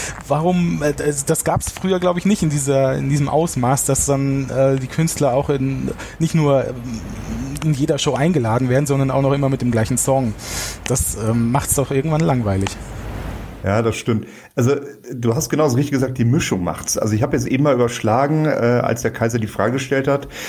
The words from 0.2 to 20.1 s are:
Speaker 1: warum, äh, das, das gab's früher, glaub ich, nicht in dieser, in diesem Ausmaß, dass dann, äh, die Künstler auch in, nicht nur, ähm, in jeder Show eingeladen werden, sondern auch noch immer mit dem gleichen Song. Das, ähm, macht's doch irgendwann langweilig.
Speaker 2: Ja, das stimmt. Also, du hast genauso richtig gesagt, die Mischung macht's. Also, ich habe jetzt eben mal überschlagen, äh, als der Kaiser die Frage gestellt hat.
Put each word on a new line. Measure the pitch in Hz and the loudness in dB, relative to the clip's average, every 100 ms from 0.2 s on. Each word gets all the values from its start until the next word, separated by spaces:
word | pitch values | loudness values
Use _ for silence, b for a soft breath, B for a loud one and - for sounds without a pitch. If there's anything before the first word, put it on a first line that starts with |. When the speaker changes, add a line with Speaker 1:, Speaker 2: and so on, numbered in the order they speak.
| - | -4
Speaker 1:
warum, | 143 170 180 170 165 | 0 2 2 0 0
äh, | 147 | -2
das, | 139 151 143 139 | 0 -2 -2 -2
das | 156 | 0
gab's | - 170 - | 0 0 -2
früher, | - 185 180 | -4 -2 0
glaub | 180 175 | 0 0
ich, | 185 | 0
nicht | 214 | 2
in | 160 | 2
dieser, | 147 139 135 135 135 | 0 2 2 2 0
in | 139 | 0
diesem | 143 139 | 0 2
Ausmaß, | 151 170 127 123 139 - | 0 0 0 2 2 2
dass | 135 - | 0 2
dann, | 135 139 135 135 | 2 2 0 -2
äh, | 123 135 135 | 2 2 2
die | 127 | -2
Künstler | - 160 - 143 | -2 -2 2 2
auch | 127 143 | 2 0
in, | 139 131 135 131 - B B | 0 0 -2 -4 -6 B B
nicht | 160 | 0
nur, | 160 147 139 117 | 2 4 4 2
ähm, | 123 123 113 - - - 113 135 143 156 | -6 -8 -10 -10 -10 -8 -8 -6 -2 -2
in | |
jeder | 135 147 143 | 0 0 0
Show | 151 | 0
eingeladen | 127 156 160 113 120 127 | 2 2 2 2 2 2
werden, | 127 147 | 2 2
sondern | 139 135 | 2 2
auch | 131 | 2
noch | 135 | 2
immer | 139 139 | 2 2
mit | 135 | 2
dem | 123 | 2
gleichen | 127 110 123 | 2 0 0
Song. | - 135 123 104 B B B B - | 2 2 0 -4 B B B B -4
Das, | 135 - - | -2 -2 -2
ähm, | 110 117 117 | 0 2 2
macht's | 135 - - | 0 0 -2
doch | 131 | 0
irgendwann | 135 156 151 | 0 0 0
langweilig. | 165 131 107 95 95 - - - - - - - - - | 2 2 2 0 -2 -6 -12 -12 -10 -8 -8 -10 -12 -4
Speaker 2:
Ja, | 95 104 | 0 2
das | 113 110 | 2 0
stimmt. | - 113 98 B B - | 0 -2 -2 B B 0
Also, | 123 143 - - - | 2 2 -4 -14 -12
du | 123 117 120 | -4 -2 0
hast | 151 | -2
genauso | 147 156 120 | 2 2 2
richtig | 143 | 0
gesagt, | 139 127 127 | 0 -2 0
die | 117 | 2
Mischung | 151 - 95 | 2 0 -2
macht's. | 87 80 - - | -2 -4 -4 -2
Also, | 104 | 0
ich | 107 | 2
habe | 135 143 | 0 0
jetzt | 117 | 0
eben | 127 | 0
mal | 147 127 | 2 2
überschlagen, | 120 120 110 117 143 156 156 | 2 0 0 2 2 2 2
äh, | |
als | - 120 123 - 120 | 2 2 2 2 0
der | 117 | -2
Kaiser | - 117 117 | -2 -2 0
die | 107 | -4
Frage | - 107 | 0 0
gestellt | 131 131 135 | 0 0 0
hat. | 135 | 2